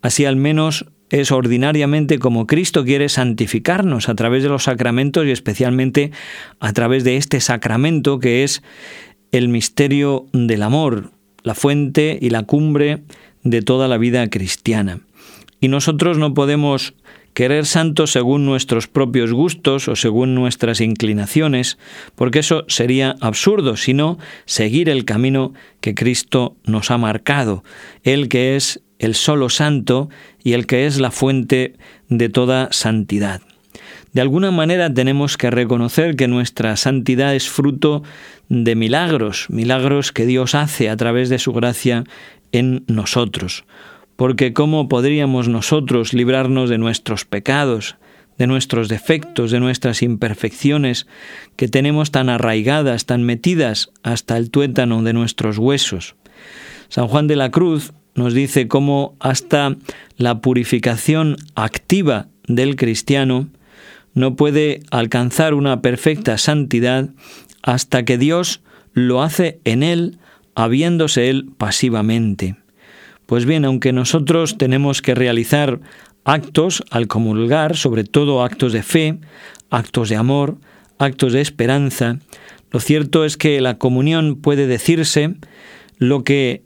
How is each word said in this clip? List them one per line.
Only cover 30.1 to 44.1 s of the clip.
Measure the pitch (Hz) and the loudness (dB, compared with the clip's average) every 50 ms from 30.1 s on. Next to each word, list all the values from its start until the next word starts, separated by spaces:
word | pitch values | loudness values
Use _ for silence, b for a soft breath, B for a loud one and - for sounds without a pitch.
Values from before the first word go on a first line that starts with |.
| B B B B B B B | B B B B B B B
y | 127 120 | 0 0
el | 120 117 | 0 0
que | - - 127 135 151 | 0 0 0 2 0
es | 143 139 | 0 0
la | 135 120 | -2 -2
fuente | 110 - - 131 135 131 120 110 135 131 127 127 - B B B B B B B | -2 0 0 0 2 0 0 2 2 2 2 -2 -6 B B B B B B B
de | 127 117 120 117 | 0 0 0 2
toda | 101 127 127 123 131 131 131 123 | 2 2 2 2 2 0 0 -2
santidad. | - - - 113 110 110 104 - 101 101 104 98 95 92 _ _ _ _ _ _ B B B B B B B B | -4 -2 -2 0 0 0 -2 -2 -2 -2 -2 -2 -6 -8 _ _ _ _ _ _ B B B B B B B B
De | _ 127 | _ 0
alguna | 127 139 131 170 190 196 | 0 2 2 2 2 2
manera | 185 170 156 160 175 185 175 165 | 2 2 2 2 2 0 0 0
tenemos | 135 123 127 131 135 139 143 139 - - | 0 0 2 2 2 0 0 -2 -2 -2
que | - 123 | -2 0
reconocer | 117 120 123 113 131 120 117 117 - - 160 170 160 | 0 0 0 0 0 0 0 0 0 0 0 0 0
que | 127 135 123 | 0 0 0
nuestra | 123 123 123 120 - - 117 113 107 | 2 0 -2 -2 -4 -4 -2 -2 -2
santidad | 101 - 135 135 135 117 - 131 123 135 143 139 | 0 0 0 0 0 0 0 0 2 2 0 0
es | 135 - - | 0 -2 -4
fruto | - - 139 143 139 123 - 156 147 147 147 B B B B B B B B _ | -4 0 0 0 0 2 0 0 0 0 -6 B B B B B B B B _
de | 131 123 117 113 117 | 0 2 2 2 2
milagros, | 113 113 110 123 151 175 175 160 139 113 104 95 - - - | 2 2 2 2 0 0 0 0 0 -2 -2 -4 -8 -8 -6
milagros | - 113 113 117 127 131 127 139 139 143 135 - | -4 -2 0 0 0 2 2 2 2 2 0 -2
que | - - 113 | -2 0 0
Dios | 120 127 127 127 123 - | 2 2 2 0 0 0
hace | 147 147 147 147 - 120 107 | 0 0 -2 -2 -2 -2 -2
a | 110 107 | 0 -2
través | 117 117 117 123 127 127 | -2 0 0 0 0 0
de | 131 123 | 0 -2
su | - - 117 | -2 -2 -2
gracia | 120 117 123 120 - - 131 120 117 117 B B B B B B B B _ | 0 0 0 -2 0 0 0 0 0 -4 B B B B B B B B _
en | - 117 123 131 127 127 - - | -2 0 2 2 0 -2 -2 -2
nosotros. | 117 110 101 - - 123 120 107 - - - 87 - - - B B B B B B B B B | -2 -2 -2 -2 0 -2 -2 -2 -4 -8 -8 -8 -10 -12 -14 B B B B B B B B B